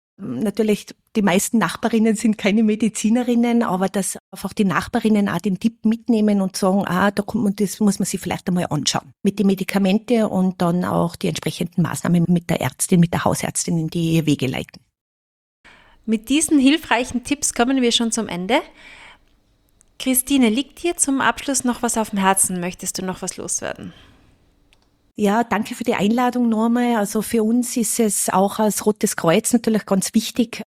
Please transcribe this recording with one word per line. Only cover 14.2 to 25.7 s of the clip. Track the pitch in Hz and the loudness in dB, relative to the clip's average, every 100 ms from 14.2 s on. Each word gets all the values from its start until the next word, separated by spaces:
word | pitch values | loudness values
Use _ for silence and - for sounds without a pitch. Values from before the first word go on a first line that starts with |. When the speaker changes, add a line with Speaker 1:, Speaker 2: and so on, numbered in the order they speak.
| 151 | 2
Speaker 1:
Wege | 139 135 | 0 -2
leiten. | - - - _ _ _ _ _ _ _ _ - - _ _ - | -4 -10 -16 _ _ _ _ _ _ _ _ -20 -20 _ _ -4
Speaker 2:
Mit | 220 220 | -4 0
diesen | 285 - 294 | 0 2 4
hilfreichen | 262 320 - 233 254 240 | 4 2 2 -2 0 -6
Tipps | - 285 - | -4 -4 -4
kommen | - 240 269 | 0 0 2
wir | 240 | 0
schon | - 233 | 0 0
zum | 226 - | -2 -6
Ende. | 175 185 277 - - - - - - _ _ _ _ _ _ _ - | -6 0 0 -2 -12 -20 -20 -20 -20 _ _ _ _ _ _ _ -8
Christine, | 262 254 - 277 233 | -2 -2 0 2 4
liegt | 226 - - | 2 -4 -6
dir | 339 349 | -6 -2
zum | - 269 | -2 0
Abschluss | 226 - - 262 247 | 0 -2 -4 -2 -2
noch | 233 | -2
was | 240 226 | -2 -2
auf | 214 | -2
dem | 202 | 0
Herzen? | 190 190 - 180 | 2 2 0 -2
Möchtest | 175 - 185 - | -6 -8 -10 -6
du | 185 | -8
noch | 180 | -8
was | 185 - | -10 -10
loswerden? | - - - - 175 - - _ _ _ _ _ _ _ _ _ _ - | -8 -6 -6 -10 -14 -16 -20 _ _ _ _ _ _ _ _ _ _ -2
Speaker 1:
Ja, | 202 214 | 0 2
danke | 233 196 - | 0 -2 -4